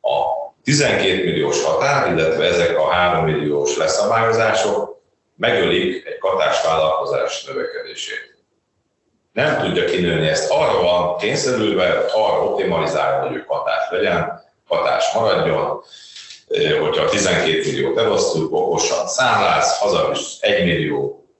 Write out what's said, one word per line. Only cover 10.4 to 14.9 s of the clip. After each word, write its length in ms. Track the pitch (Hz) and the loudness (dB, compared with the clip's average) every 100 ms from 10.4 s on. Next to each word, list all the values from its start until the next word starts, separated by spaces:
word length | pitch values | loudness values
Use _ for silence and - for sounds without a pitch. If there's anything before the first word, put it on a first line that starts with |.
| - | 0
Arra 300 | - - 92 | 2 2 2
van 360 | 90 90 87 - | 2 2 0 -2
kényszerülve, 880 | 104 139 135 117 107 95 90 76 - | -2 0 0 0 2 2 2 2 2
arra 300 | 110 - 120 | 2 2 2
optimalizálni, 840 | 107 101 95 - - - - - - | 0 0 0 0 -2 0 0 0 -2
hogy 80 | - | -6
ő 100 | - | -6
katás 360 | - - - - | -4 -2 -2 -2
legyen, 500 | 92 92 85 80 - _ _ _ | -2 0 0 -4 -8 _ _ _
katás 460 | 85 - | -2 0